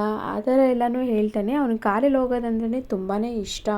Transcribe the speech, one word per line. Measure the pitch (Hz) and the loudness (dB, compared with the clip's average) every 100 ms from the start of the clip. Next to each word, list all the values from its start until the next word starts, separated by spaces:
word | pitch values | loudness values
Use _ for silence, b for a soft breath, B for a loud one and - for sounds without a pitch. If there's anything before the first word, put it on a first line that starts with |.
| 214 214 | 0 -2
ಆ | - 208 | -4 -4
ಥರ | 233 262 | 2 4
ಎಲ್ಲನೂ | 262 240 240 254 | 4 4 0 0
ಹೇಳ್ತಾನೆ. | 254 214 214 214 202 | 0 2 0 0 0
ಅವ್ನಿಗೆ | 294 254 220 | 0 0 0
ಕಾರಲ್ಲಿ | 208 208 277 269 | 0 2 2 2
ಹೋಗೋದಂದ್ರೇನೆ | 254 247 233 226 226 254 | 2 0 -2 -2 -2 -4
ತುಂಬಾನೇ | 254 190 190 202 240 226 | -4 -4 -2 -2 -2 -4
ಇಷ್ಟ | 190 - 220 | -6 -6 -4